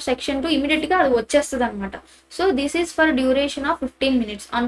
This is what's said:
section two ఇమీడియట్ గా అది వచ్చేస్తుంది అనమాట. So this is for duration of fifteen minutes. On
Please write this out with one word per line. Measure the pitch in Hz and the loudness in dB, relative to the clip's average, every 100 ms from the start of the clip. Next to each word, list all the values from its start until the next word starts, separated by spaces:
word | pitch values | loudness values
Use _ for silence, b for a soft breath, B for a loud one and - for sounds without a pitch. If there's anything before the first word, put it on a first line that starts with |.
| - | -2
section | 254 - 277 | -4 -2 -4
two | 330 311 | 0 0
ఇమీడియట్ | 277 302 302 | 2 0 2
గా | 370 | 2
అది | 285 240 | 4 2
వచ్చేస్తుంది | 220 285 285 269 233 | 2 0 0 -2 -2
అనమాట. | 208 196 - b b b - | -4 -8 -10 b b b -2
So | 370 262 | 0 2
this | 285 339 | 0 -2
is | 339 - | -2 2
for | 311 254 | 2 4
duration | 262 262 285 277 277 | 2 2 0 -2 -4
of | 339 | -2
fifteen | 262 - 269 262 | -6 -2 0 2
minutes. | 214 208 - | 0 -6 -6
On | 233 | -4